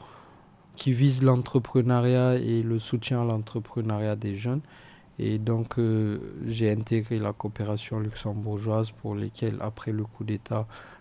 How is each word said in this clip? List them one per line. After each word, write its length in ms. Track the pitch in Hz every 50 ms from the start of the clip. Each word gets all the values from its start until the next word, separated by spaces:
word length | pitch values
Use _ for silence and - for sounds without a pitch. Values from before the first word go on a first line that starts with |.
| - - - - - - - - - - - - - - -
qui 160 | - - 135
visent 300 | 123 120 139 143 131 127
l'entrepreneuriat 1120 | 135 131 127 123 120 - - 131 - - - 131 120 123 123 123 120 123 127 127 127 127 127
et 260 | 127 120 117 117 117
le 160 | 113 113 113 110
soutien 440 | 110 - - 117 - - 127 120
à 20 | 120
l'entrepreneuriat 920 | 117 113 110 107 - - 117 104 - - 120 110 110 107 104 107 107 104
des 180 | 104 110 104 98
jeunes. 240 | 98 107 120 131 151 - - - - - - - - - - - -
Et 200 | 110 110 107 107
donc, 400 | 107 117 113 113 113 - - 120
euh, 400 | 117 113 110 110 110 104 104 - - - - - -
j'ai 240 | 113 113 113 113 104
intégré 460 | 107 110 107 - 117 113 107 - 117 110
la 160 | 104 104 104
coopération 640 | - - 107 101 - 104 107 104 104 - - 113 110
luxembourgeoise 920 | 107 107 110 - - 107 104 104 104 110 104 101 107 113 107 110 110 107
pour 240 | - - - 107 104
lesquelles, 440 | 104 104 110 - - 113 110 107 -
après 320 | - 107 110 - - 113
le 120 | 107 107 104
coup 200 | 107 - - 110
d'État, 420 | 107 104 98 - - 113 107 110 110 - - - - - -